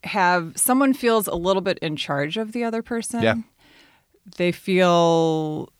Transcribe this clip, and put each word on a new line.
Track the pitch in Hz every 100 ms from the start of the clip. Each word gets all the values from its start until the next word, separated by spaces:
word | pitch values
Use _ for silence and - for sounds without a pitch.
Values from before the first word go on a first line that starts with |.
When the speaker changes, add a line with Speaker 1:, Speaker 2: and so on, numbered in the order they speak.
Speaker 1:
have, | - 185 180 180 165 -
someone | - 254 277
feels | 254 240 226 -
a | 170
little | 180 196
bit | 185 -
in | 160 151
charge | - 143 147 208
of | 220
the | 240
other | 233 226
person. | 226 233 - 233
Speaker 2:
Yeah. | 220 - - _ _ _ _ _ _ _ 196 -
Speaker 1:
They | 175
feel | 170 - 185 180 170 170 165 165 156 156 156 -